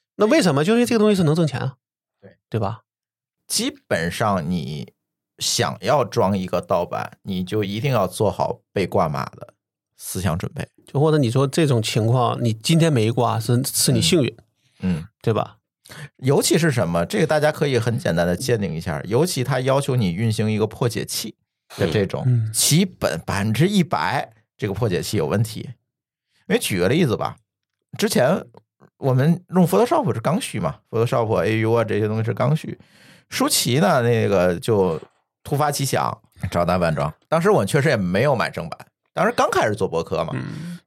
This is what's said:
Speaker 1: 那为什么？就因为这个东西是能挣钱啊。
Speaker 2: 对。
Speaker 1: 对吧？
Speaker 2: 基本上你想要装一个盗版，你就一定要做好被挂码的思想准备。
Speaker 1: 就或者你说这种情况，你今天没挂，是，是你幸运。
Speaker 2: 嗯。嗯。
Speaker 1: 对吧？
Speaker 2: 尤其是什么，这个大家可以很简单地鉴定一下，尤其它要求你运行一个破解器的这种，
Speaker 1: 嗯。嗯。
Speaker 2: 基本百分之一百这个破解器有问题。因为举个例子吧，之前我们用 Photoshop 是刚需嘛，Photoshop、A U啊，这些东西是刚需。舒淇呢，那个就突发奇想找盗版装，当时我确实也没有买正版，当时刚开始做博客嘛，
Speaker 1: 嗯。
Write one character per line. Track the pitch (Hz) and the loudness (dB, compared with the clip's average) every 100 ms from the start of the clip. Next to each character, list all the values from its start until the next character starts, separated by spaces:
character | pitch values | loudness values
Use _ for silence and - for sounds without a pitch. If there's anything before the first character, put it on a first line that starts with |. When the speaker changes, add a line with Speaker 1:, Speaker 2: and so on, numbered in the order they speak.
| _ - | _ -2
Speaker 1:
那 | 214 | 2
为 | 320 | 4
什 | 254 | 4
么？ | 135 | 2
就 | 165 | 2
因 | 233 | 2
为 | 240 | 2
这 | |
个 | 226 | 2
东 | 214 | 4
西 | 190 | 4
是 | |
能 | 156 | 2
挣 | 165 156 | 2 0
钱 | - | -2
啊。 | 135 - _ _ _ _ | -6 -8 _ _ _ _
Speaker 2:
对。 | 98 - _ | -20 -20 _
Speaker 1:
对 | 110 | -4
吧？ | 98 110 _ _ _ _ _ _ - | -4 -6 _ _ _ _ _ _ -8
Speaker 2:
基 | - 254 - - | -4 -4 -8 -4
本 | 90 85 | -2 -2
上 | - 110 95 76 | -2 0 0 -2
你 | 90 67 73 - _ _ _ _ - | -4 -4 -10 -12 _ _ _ _ -8
想 | - - 85 64 | -4 -2 -2 -2
要 | 107 143 101 | 0 0 0
装 | 120 95 98 | 0 2 0
一 | 90 | -2
个 | 87 | -4
盗 | - 90 87 | 0 -2 -2
版， | - - - | -6 -8 -10
你 | - 92 | -6 -6
就 | - 107 | -2 -4
一 | 98 107 | -2 -4
定 | 139 | 0
要 | 120 95 | 0 0
做 | - 104 | 0 0
好 | - - - _ | 0 -2 -4 _
被 | 104 90 | -4 0
挂 | 101 80 | 0 0
码 | 69 - | -2 -8
的 | - - _ _ _ _ _ | -12 -20 _ _ _ _ _
思 | - 95 | -10 -4
想 | 90 82 | -2 -2
准 | - - | -4 -8
备。 | - _ - | -12 _ -6
Speaker 1:
就 | 135 | 0
或 | 156 | 2
者 | 151 | 4
你 | 120 | 2
说 | 131 135 | 2 0
这 | 175 147 | 2 2
种 | 117 | 2
情 | 107 117 107 | 0 0 2
况， | 127 113 - | 2 2 0
你 | 120 | -2
今 | 110 - 165 | -2 2 4
天 | 160 | 4
没 | 127 107 | 4 2
挂， | 120 113 110 | 2 0 0
是， | 113 120 139 | 0 0 0
是 | - - | 0 2
你 | 117 | 2
幸 | - 180 | 4 2
运。 | 117 - _ _ _ _ | 2 -4 _ _ _ _
Speaker 2:
嗯。 | 92 80 | -4 -4
嗯。 | 87 _ | -6 _
Speaker 1:
对 | 113 | -2
吧？ | 107 - - _ _ - - 147 _ | -2 -2 -10 _ _ -20 -18 -18 _
Speaker 2:
尤 | 131 156 | 0 2
其 | 285 190 | 2 2
是 | 165 | 2
什 | 120 85 | 2 0
么， | 85 - | 0 0
这 | 208 | 0
个 | 160 | 0
大 | 151 | 2
家 | 151 | 0
可 | 151 147 | 0 0
以 | 123 | 0
很 | 113 120 | 0 -2
简 | - 82 | 0 0
单 | 87 | 0
地 | 90 | 0
鉴 | 127 113 | 0 -2
定 | 95 | -2
一 | 78 | -6
下， | 85 73 85 | -6 -6 -2
尤 | 117 180 | 0 0
其 | 139 | -2
它 | 127 135 | -2 -2
要 | 127 135 | 2 0
求 | 139 123 | 0 0
你 | 92 | 0
运 | 85 113 | 0 0
行 | 107 107 | 0 0
一 | 107 | 0
个 | 107 | -2
破 | - 123 | 0 -4
解 | - | -2
器 | - - 220 - _ _ _ - | -6 -8 -8 -14 _ _ _ -4
的 | 90 | 0
这 | 104 98 | 0 0
种， | - 127 | -2 0
Speaker 1:
嗯。 | 120 110 | 0 0
嗯。 | |
Speaker 2:
基 | - - 156 202 | 0 2 2 2
本 | - 101 82 - | -2 -4 -4 -4
百 | 98 | -2
分 | 104 | 0
之 | 107 185 | 2 2
一 | 208 | 2
百 | 143 82 85 139 - _ _ - | 0 0 -2 -2 -6 _ _ -8
这 | 107 | -6
个 | |
破 | 95 113 | -2 -2
解 | 82 | -2
器 | - 104 | -2 -2
有 | 73 | 0
问 | 101 | 0
题。 | 113 - - - _ _ _ _ _ _ - | -2 -6 -14 -16 _ _ _ _ _ _ -4
因 | |
为 | 247 | -2
举 | - 90 | 0 0
个 | 92 | 2
例 | 156 147 | 2 2
子 | 98 | 0
吧， | - - _ _ _ _ _ - | -4 -8 _ _ _ _ _ -4
之 | 214 | -2
前 | 170 131 196 - - _ _ _ _ | 2 2 0 -4 -18 _ _ _ _
我 | 135 | 0
们 | 127 151 170 - | 4 4 2 0
用 | 180 170 | 2 4
Photoshop | 190 240 330 185 | 4 4 2 0
是 | 110 | -2
刚 | 135 196 | 0 -2
需 | - - | -2 -6
嘛， | 85 - _ | -6 -6 _
Photoshop、 | 113 113 123 117 92 | -2 0 0 0 0
A | 92 110 | 0 0
U | 110 | 2
啊， | 117 | 2
这 | 110 104 | 0 0
些 | 107 | -2
东 | 110 | -2
西 | |
是 | 110 | -2
刚 | 110 127 156 | -2 0 0
需。 | - - - _ - - _ | -4 -14 -18 _ -20 -20 _
舒 | - 277 | -4 -2
淇 | - - 131 | 0 0 2
呢， | 190 143 | 2 2
那 | 120 113 107 | 2 2 2
个 | 98 90 85 | 2 2 0
就 | - 104 92 80 - _ _ _ | 0 2 2 -2 -10 _ _ _
突 | - 143 | -4 -2
发 | 147 | 0
奇 | 143 139 | -2 -2
想 | 82 64 - _ - - | -2 -2 -6 _ -10 -4
找 | 87 | 0
盗 | 87 90 | 0 2
版 | 85 | 0
装， | 73 73 - _ | 0 -4 -8 _
当 | 160 | 0
时 | 185 | 2
我 | 175 95 | 2 2
确 | 147 | 2
实 | 151 | 2
也 | 117 | 0
没 | 90 95 | 0 0
有 | 101 90 | 2 0
买 | 80 | -2
正 | - 82 | -6 -10
版， | - - _ _ | -12 -16 _ _
当 | - 196 | -2 0
时 | - | 2
刚 | 294 | 0
开 | 381 240 | 2 0
始 | 104 | 0
做 | 95 | -2
博 | 82 | -2
客 | - 82 | -2 -4
嘛， | 82 - | -4 -6
Speaker 1:
嗯。 | - - 170 170 | -8 -10 -12 -14